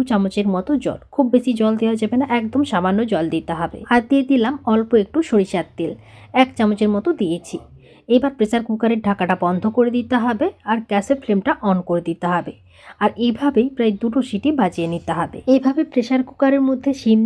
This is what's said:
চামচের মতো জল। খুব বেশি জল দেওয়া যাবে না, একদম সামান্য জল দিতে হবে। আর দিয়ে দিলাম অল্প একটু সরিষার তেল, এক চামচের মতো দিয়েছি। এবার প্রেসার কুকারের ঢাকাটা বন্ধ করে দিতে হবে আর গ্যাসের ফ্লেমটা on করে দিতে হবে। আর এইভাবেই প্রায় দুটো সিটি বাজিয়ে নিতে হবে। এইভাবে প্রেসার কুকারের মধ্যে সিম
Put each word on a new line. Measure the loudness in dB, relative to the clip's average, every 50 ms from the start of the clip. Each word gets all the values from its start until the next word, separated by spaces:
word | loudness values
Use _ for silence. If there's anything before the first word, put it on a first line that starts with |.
| 0
চামচের | 2 0 0 0 0 -2 -2 -2 0
মতো | 0 -2 0 -2 -2 -2
জল। | -2 -4 -6 -8 -10 -6
খুব | -2 0 2 4
বেশি | 4 2 2 2 0
জল | 0 2 0 0 2
দেওয়া | 0 0 0
যাবে | 0 -2 0 0 0
না, | 0 0
একদম | 0 -2 -2 -2 0 -2 0
সামান্য | 0 0 0 0 2 2 0 0 0
জল | 0 -2 -2 -2
দিতে | -2 -4 -4 -4 -6
হবে। | -4 -4 -6 -6 -8 -2 2
আর | 2 2
দিয়ে | 2 2 2 2 2
দিলাম | 2 2 2 2 0 -2 -4 -2
অল্প | 0 0 0 2 2 2
একটু | 2 2 2 -2 -4 -2
সরিষার | 2 2 0 2 0 -2 -4 -6 -6 _
তেল, | -6 -6 -6 -8 -10 -16 -20 -20 -20 -14 -2 2
এক | 2 2 2 2
চামচের | 0 0 0 0 0 0 0
মতো | 0 0 0 -2 -2
দিয়েছি। | -2 -2 -2 -4 -4 -8 -10 -14 -14 -14 -16 -20 -20 -20 -20 -20 _ _ 2
এবার | 2 2 2 0 -2
প্রেসার | -2 -2 0 0 -2 -2
কুকারের | -4 -4 0 0 0 0 0
ঢাকাটা | 0 -2 -2 0 0 0 0 0
বন্ধ | 0 0 0 0 -2 0
করে | 2 2 2 2
দিতে | 0 -2 -2 -2 -2
হবে | 0 0 0 -2 -2 -2 -4 -4 _ -4
আর | -4 -2 -2 -2 -2
গ্যাসের | -2 0 0 0 -2 -2
ফ্লেমটা | 0 -2 -2 0 0 -2 -2 -2
on | 0 0 0 0 0
করে | -2 -2 -2
দিতে | -2 -4 -6 -4 -2 -2
হবে। | -2 -2 -4 -6 -12 -16 _ _ _ _ -20 -18 -6 -2
আর | -2 -2 0 0
এইভাবেই | 0 0 0 0 0 0 2 2 0 0
প্রায় | 0 0 0 0 0 0
দুটো | -2 -2 0 -2
সিটি | -2 -2 -4 -2 -2 0
বাজিয়ে | 0 2 0 0 0 -2 -4 -4
নিতে | -4 -6 -4 -4 -4
হবে। | -4 -4 -6 -8 -4 0 2
এইভাবে | 2 4 4 2 0 0 -2
প্রেসার | -2 -2 -2 -2 0 0 -2 -2
কুকারের | -4 -4 0 2 2 4 4
মধ্যে | 2 0 0 -2 -2 -4 -4
সিম | 0 2 2 4 4 2